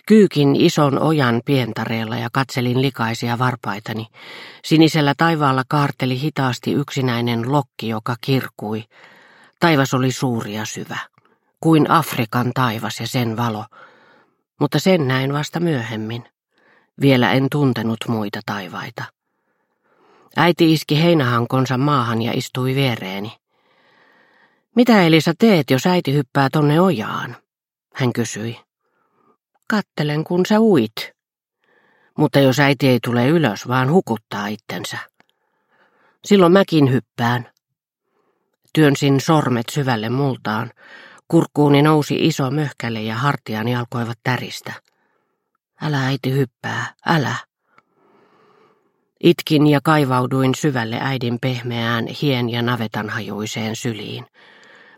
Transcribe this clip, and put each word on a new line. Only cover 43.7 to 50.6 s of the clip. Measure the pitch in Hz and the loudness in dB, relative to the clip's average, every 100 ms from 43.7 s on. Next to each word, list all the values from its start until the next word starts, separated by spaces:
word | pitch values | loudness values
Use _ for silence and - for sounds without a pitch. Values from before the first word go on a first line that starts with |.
| 123 | -4
alkoivat | 120 123 117 117 | -4 -6 -6 -6
täristä. | - 123 107 - - - _ _ _ _ _ _ _ _ _ - | -4 -4 -6 -14 -16 -18 _ _ _ _ _ _ _ _ _ -10
Älä, | 156 143 131 | -4 -2 -2
äiti, | 135 127 | -2 -2
hyppää, | 135 131 _ 110 113 120 - - | -2 -2 _ -8 -8 -8 -10 -2
älä. | 160 117 123 - _ _ _ _ _ _ _ _ _ _ _ _ _ _ _ _ _ | 0 0 -6 -10 _ _ _ _ _ _ _ _ _ _ _ _ _ _ _ _ _
Itkin | - 170 - 151 151 | 2 2 2 2 4
ja | 143 | 4
kaivauduin | - 156 139 127 123 131 131 | 4 2 2 0 0 0 0
syvälle | 127 | 0